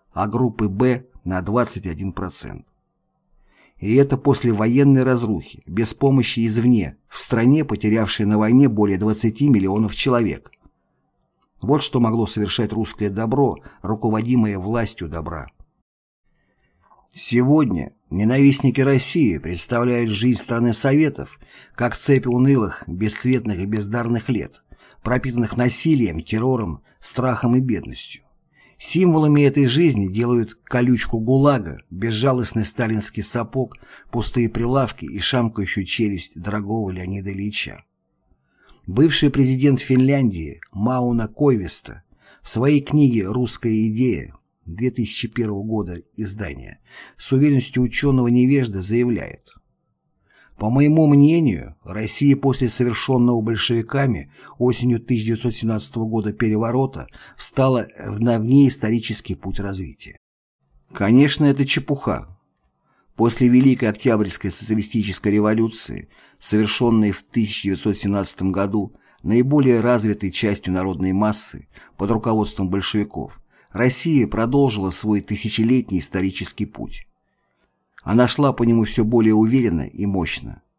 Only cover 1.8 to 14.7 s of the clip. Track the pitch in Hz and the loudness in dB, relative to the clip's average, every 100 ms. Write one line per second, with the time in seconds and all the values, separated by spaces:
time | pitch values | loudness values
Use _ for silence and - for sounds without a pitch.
1.8 | 92 78 95 - 92 - - 50 - _ | -10 -8 -8 -8 -8 -10 -14 -16 -20 _
2.8 | _ _ _ _ _ _ _ _ _ _ | _ _ _ _ _ _ _ _ _ _
3.8 | 98 123 139 135 143 131 120 104 110 127 | 2 4 4 2 2 2 2 0 2 4
4.8 | 143 135 127 127 117 90 - - - 92 | 6 6 4 0 0 -4 -6 -18 -8 -4
5.8 | 113 - 139 135 117 - 113 110 120 117 | -4 0 2 2 2 -2 -2 2 2 2
6.8 | 78 - _ - - 117 117 151 147 104 | 0 -8 _ -14 -4 0 4 4 2 -2
7.8 | 107 110 104 - 104 107 107 127 139 107 | 0 2 0 -2 0 2 4 6 6 4
8.8 | 104 92 104 107 117 107 143 113 95 104 | 0 2 0 0 -2 0 2 4 2 0
9.8 | 107 - 139 120 107 67 - _ _ _ | -2 -2 0 0 0 -4 -12 _ _ _
10.8 | _ _ _ _ _ _ _ _ 104 147 | _ _ _ _ _ _ _ _ 0 0
11.8 | - 131 117 117 104 - 101 - 107 104 | 0 0 2 0 -2 -2 -4 -2 -2 -2
12.8 | 107 - 104 95 113 131 135 - - - | -6 -4 -6 -4 -2 2 0 0 -12 -12
13.8 | 92 107 113 107 113 123 107 98 95 | -8 -4 -2 -2 0 2 0 -2 -4